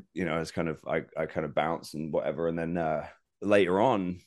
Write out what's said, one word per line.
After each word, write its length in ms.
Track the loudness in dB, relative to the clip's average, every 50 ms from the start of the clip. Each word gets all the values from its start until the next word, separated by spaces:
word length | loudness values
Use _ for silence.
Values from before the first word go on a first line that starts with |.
| -6 _
you 120 | -6 -4 -2
know, 160 | 0 0 -2
it's 120 | -2 -2
kind 160 | -4 -2 -2 -2
of, 100 | -4 -4 -4
I, 160 | -2 -2 -2 -2 -4 -4
I 100 | -4 -4
kind 180 | -2 -2 -4 -4
of 100 | 0 0
bounce 400 | 0 2 2 0 -4 -6 -8 -8
and 180 | -6 -4 -2
whatever. 340 | 0 0 0 0 -2 0 0
And 100 | 0 0
then, 200 | -2 -2 -2 -2
uh, 320 | 0 0 0 0 -2 -4 -8 -14 _ _ _ _ _
later 400 | 0 4 4 6 6 6 4 4
on 400 | 4 4 4 2 0 -2 -4 -8 -12